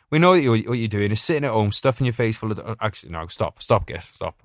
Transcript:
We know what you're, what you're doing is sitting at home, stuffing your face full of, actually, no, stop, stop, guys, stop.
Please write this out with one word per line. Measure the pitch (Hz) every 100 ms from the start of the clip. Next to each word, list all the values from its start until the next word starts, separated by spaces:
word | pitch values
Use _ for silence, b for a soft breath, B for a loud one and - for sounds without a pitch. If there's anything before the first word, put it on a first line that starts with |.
| b
We | 156
know | 175
what | 185
you're, | 135 113 110
what | 123
you're | 113
doing | 104 101
is | 110
sitting | - 156
at | 143
home, | 110 104
stuffing | - 135 123 127
your |
face | 113 113 107
full | 110
of, | 98 - 110
actually, | 110 - -
no, | 82 85
stop, | - 95 -
stop, | - 110 -
guys, | 80 -
stop. | - 85 -